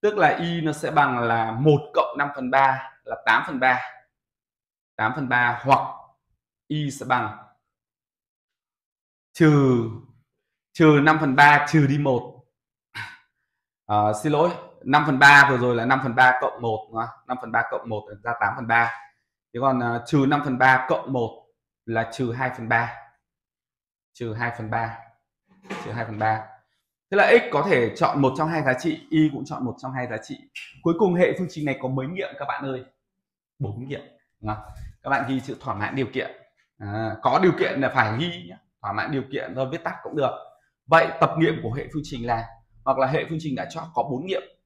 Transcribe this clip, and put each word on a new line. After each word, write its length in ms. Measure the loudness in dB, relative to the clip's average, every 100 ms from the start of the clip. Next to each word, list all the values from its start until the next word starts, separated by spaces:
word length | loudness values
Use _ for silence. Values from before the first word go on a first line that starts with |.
Tức 160 | 0 4
là 200 | 2 2
y 240 | -2 -2
nó 100 | -2
sẽ 200 | -4 -2
bằng 280 | 2 2 2
là 320 | 0 0 0
một 300 | 2 4 4 2
cộng 240 | 0 0 -2
năm 120 | -6 -4
phần 160 | 0
ba 400 | 4 4 2 -6 _
là 120 | -12 -6 2
tám 180 | 2 2
phần 120 | 0
ba. 220 | 2 2 -2 -16 _ _ _ _ _ _ _ _ _ -4
Tám 160 | -4 -2
phần 140 | -2
ba 320 | 0 0 -2
hoặc 340 | 2 2 2 -12 -20 _ _ _ _ _ _
Y 240 | -6 -6
sẽ 140 | -8 -4
bằng 320 | -2 -2 -10 -20 _ _ _ _ _ _ _ _ _ _ _ _ _ _ _ _ _ _
trừ, 500 | 4 6 6 4 2 0 -8 -18 _ _ _ _ _ _
trừ 260 | 4 6 8
năm 140 | 6 4
phần 140 | 2 6
ba 300 | 8 8 4
trừ 180 | 2 4
đi 100 | 2
một. 460 | 0 -2 -4 -20 _ _ _ _ _ -16 -16 -18 _ _ _ _ _ _ _
À, 120 | 0 0 0
xin 80 | 0
lỗi, 180 | 2 2 0 -14 _
năm 200 | 0 2 2
phần 140 | 6
ba 280 | 8 10 8
vừa 80 | 4
rồi 180 | 2 0
là 100 | 0
năm 140 | 0
phần 120 | 0 4
ba 220 | 4 4
cộng 200 | -2 -4
một 260 | -4 -4 -6
đúng 140 | -8
không? 80 | -8 -10 _
Năm 100 | -10
phần 100 | -4
ba 120 | -4 -2
cộng 180 | -6 -6
một 140 | -10 -10 -12
ra 100 | -8 -4
tám 140 | -4 -4
phần 120 | -2
ba. 260 | 0 0 -4 -18 _ _ _ _
Thế 60 | -4
còn, 180 | -2 0
à, 220 | -2 -4 0
trừ 200 | 2 2
năm 140 | 0 -2
phần 120 | 2
ba 280 | 4 4 2
cộng 240 | -4 -2
một 320 | -4 -4 -6 _ _ _ _ -6
là 240 | -6 -4
trừ 180 | -6 -6
hai 200 | -4 -6 -6
phần 120 | -2
ba. 260 | -2 -2 -8 -20 _ _ _ _ _ _ _ _ _ _
Trừ 200 | -10 -8
hai 180 | -6 -6 -6
phần 120 | -6
ba. 280 | -4 -4 -8 -20 _ _ _ _ _ -14 -12 -10
Trừ 60 |
hai 140 | -8 -8
phần 140 | -4
ba. 280 | -2 -2 -6 -20 _ _ _ _ _
Thế 40 | 2
là 140 | 6
x 100 | 4 4
có 160 | -2 2
thể 260 | 2 0 0
chọn 260 | -2 2
một 120 | 0 0
trong 120 | -4
hai 140 | -2
giá 100 | -2
trị, 340 | -2 -4 -6 -2
y 200 | 2 2
cũng 120 | 0 -10
chọn 200 | -8 -8
một 100 | -8
trong 140 | -10
hai 160 | -8 -8
giá 100 | -8
trị. 140 | -10 -18 -18 -20 -20 -6
Cuối 120 | -2 2
cùng 140 | 2
hệ 200 | 4 2 2
phương 100 | -6
trình 160 | -6 -6
này 140 | -4
có 80 | -4
mấy 180 | -4 -6
nghiệm 220 | -8 -10 -10
các 60 | -8
bạn 180 | -8
ơi? 200 | -6 -10 -12 _ _ _ _ _ _ _
Bốn 280 | -8 -8 -10
nghiệm, 140 | -12 -14 _ _ _
đúng 160 | -10 -10
không? 80 | -12 -18 -18 -14
Các 60 | -6
bạn 160 | -4 -2
ghi 100 | -6
chữ 180 | -6 -12
thỏa 160 | -8 -6
mãn 200 | -6 -4
điều 120 | -4
kiện. 340 | -4 -8 -12 _ _ _ _
À, 380 | -10 -6 -6 -2
có 180 | 0 4
điều 120 | 4 2
kiện 220 | -2 0
là 80 | -2
phải 280 | 0 -2 -2
ghi 260 | -6 -8 -16
nhá, 80 | -20 _ _
thỏa 120 | -8
mãn 180 | -6 -4
điều 120 | -4 -6
kiện 240 | -8 -8 -6
rồi 140 | -6
viết 120 | -6
tắt 120 | -8 -10
cũng 120 | -8 -2
được. 160 | -2 -4 -16 _ _ _ _
Vậy 220 | 4 4 0
tập 160 | 0 2
nghiệm 180 | 0 0
của 100 | -6
hệ 140 | -8 -8
phương 80 | -10 -10
trình 220 | -10 -4
là, 200 | -4 -4 -16 _ _ -4
hoặc 120 | 0
là 100 | 0
hệ 180 | 0 -4
phương 80 | -8
trình 140 | -6 -8
đã 120 | -8
cho 120 | -12 -10
có 100 | -6
bốn 220 | -4 -6 -6
nghiệm. 160 | -6 -8 _